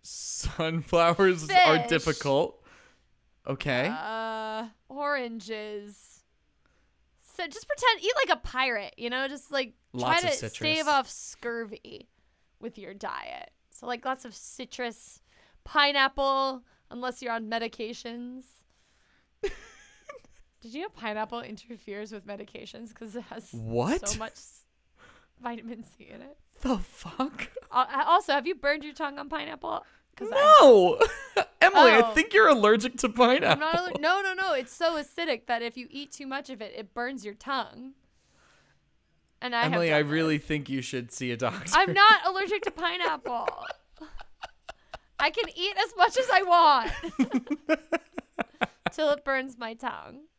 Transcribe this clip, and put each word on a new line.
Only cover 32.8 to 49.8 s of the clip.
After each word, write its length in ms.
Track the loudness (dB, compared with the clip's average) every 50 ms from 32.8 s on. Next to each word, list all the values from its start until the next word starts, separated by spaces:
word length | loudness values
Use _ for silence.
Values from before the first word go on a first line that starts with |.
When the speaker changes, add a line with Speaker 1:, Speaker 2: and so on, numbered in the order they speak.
| 4 -2 -4 -2
Speaker 1:
to 100 | -4 -4
pineapple. 440 | 4 4 6 6 6 4 4 4
Speaker 2:
I'm 80 | 2 2
not 160 | 2 0 0 -2
aller-, 200 | -2 -2 -6 -2
no, 200 | 0 2 2 2
no, 120 | 0 -4 -4
no. 180 | -4 -2 -2 -2
It's 200 | -2 -4 -6 -6
so 280 | -2 -2 -2 0 -2
acidic 440 | -6 -8 -8 -6 -4 -4 -4 -6 _
that 160 | -4 -4 -4
if 160 | -4 -8 -10 -12
you 100 | -18 -14
eat 220 | -14 -14 -14 -14
too 160 | -16 -16 -12 -10
much 220 | -10 -10 -10 -12
of 120 | -14 -14
it, 120 | -14 -14 -12
it 180 | -14 -16 -12 _
burns 300 | -8 -8 -8 -8 -10 -12
your 120 | -12 -14
tongue. 580 | _ -10 -6 -6 -6 -6 -8 -12 -18 -20 -20 -20 _ _ _ _ _ _ _ _ _ _ _ _ _ _ _ _ _ _ _ _ _ _ _ _ _ _ _ _ _
And 140 | -10 -4 -2
I 80 | 0 0
have 80 | 2
Speaker 1:
Emily, 220 | 2 2 2 4 4
I 80 | 2
Speaker 2:
done 100 | 2 2
Speaker 1:
really 260 | 0 0 2 2 0 -2
Speaker 2:
this. 60 | -2
Speaker 1:
think 220 | -4 -4 -4 -4 -4
you 140 | -6 -6
should 320 | -6 -4 -6 -8 -8 -8 -10
see 180 | -8 -6 -6
a 60 | -4 -2
doctor. 340 | -2 -2 -4 -4 -8 0 2
Speaker 2:
I'm 200 | 2 2 4 4
not 320 | 6 8 8 8 6 4 -2
allergic 360 | -2 -2 -4 -2 -4 -4 -4
to 80 | -6
pineapple. 760 | -8 -4 -6 -4 -4 -2 -4 -4 -4 -6 _ -8 -6 -4 -4 -6 -6 -8 -12 -14 -14 _ _ _ _ _ -20 -16 -16 -16 -16 -16 -20 _ -20 -20 _ _ _ -20 -20 _ _ _ -20 -20 _ _ _ _
I 80 | -2 0
can 160 | 0 -2 -6 -6 -4
eat 200 | -6 -6 -4 -2 -2
as 120 | -2 -2 2
much 220 | 2 2 4 4 0
as 100 | 0 4 2
I 80 | 2 4
want 1400 | 6 6 6 8 8 6 4 2 -2 -6 -6 -8 -10 -2 -2 -2 -2 -2 -6 -4 -4 -8 -8 _ -2 -2 -2
Speaker 1:
<laughs> 1120 | -2 _ -6 -6 -6 _ _ -16 -16 _ _ -10 -10 _ _ _ -6 -6 _ _ _ -10
Speaker 2:
till 180 | -4 -2 0 0
it 120 | 0 0 _
burns 340 | -4 -4 -4 -4 -6 -12 -12
my 160 | -12 -12 -12
tongue. 500 | -8